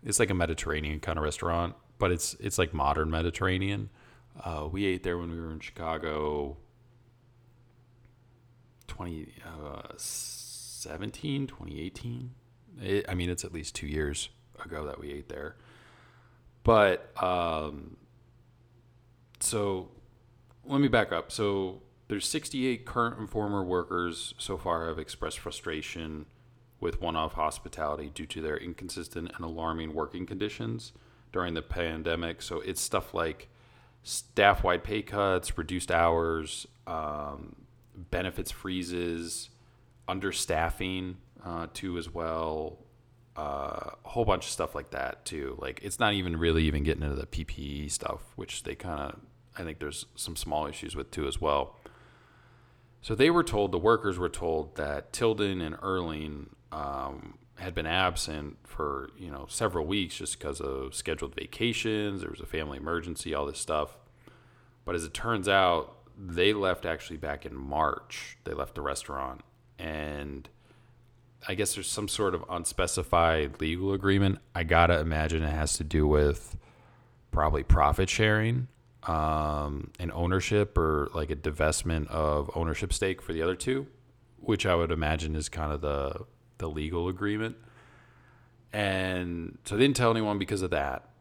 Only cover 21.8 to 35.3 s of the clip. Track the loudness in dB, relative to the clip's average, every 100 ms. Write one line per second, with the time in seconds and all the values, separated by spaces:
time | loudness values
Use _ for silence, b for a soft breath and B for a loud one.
21.8 | -16 _ _ -4 -2 -4 -4 -2 -2 -2
22.8 | -4 0 0 -2 -6 -2 0 0 2 0
23.8 | 0 -2 -2 -4 -8 -10 -8 -4 0 0
24.8 | 0 -6 -8 -6 -6 -6 -10 -8 -6 -6
25.8 | -6 -8 -8 -8 -12 b b b _ _
26.8 | -4 -2 -2 0 0 0 -2 -2 -12 -4
27.8 | -4 -2 -6 -10 -10 -6 -4 -4 -6 -10
28.8 | -10 -10 -10 -8 -10 -8 -8 -4 -4 -4
29.8 | -4 -4 -4 -6 -8 -4 -4 -4 -6 -8
30.8 | -10 b b b b -2 0 -2 -4 -2
31.8 | -2 -2 -2 0 -2 -6 -6 -6 -4 -4
32.8 | -2 -2 -2 -2 -2 -2 -14 b b b
33.8 | b b -8 -8 -4 8 8 8 6 4
34.8 | 2 -4 -2 2 4